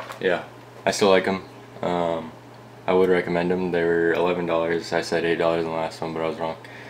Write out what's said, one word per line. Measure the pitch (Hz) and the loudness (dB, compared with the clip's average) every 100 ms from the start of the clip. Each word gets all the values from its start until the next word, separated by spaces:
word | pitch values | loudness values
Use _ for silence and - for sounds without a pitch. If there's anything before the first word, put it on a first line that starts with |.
| - - | -14 -4
yeah, | 92 85 - - - - - | 0 0 -4 -16 -20 -6 -2
I | |
still | - 101 | 4 6
like | 95 90 | 6 4
'em. | 95 - - - - | -2 -6 -18 -18 -6
Um, | 85 87 85 82 80 - - - - - - | -2 0 0 -2 -6 -14 -20 -20 -20 -8 2
I | |
would | 92 92 | 4 6
recommend | 90 85 87 87 | 4 2 0 0
'em. | 90 92 | 0 0
They | 85 85 | 2 2
were | 85 82 | 2 2
eleven | 80 87 87 85 | 2 2 0 0
dollars. | 82 82 82 80 | 0 0 -2 -2
I | 85 | -4
said | - 85 | 0 0
eight | 82 82 | 0 2
dollars | 85 82 | 2 0
in | 82 | -2
the | 80 | -4
last | 82 - | -4 -6
one, | 82 | -8
but | 80 | -4
I | 80 | -4
was | 78 | -4
wrong. | 82 80 - - | -6 -6 -14 -18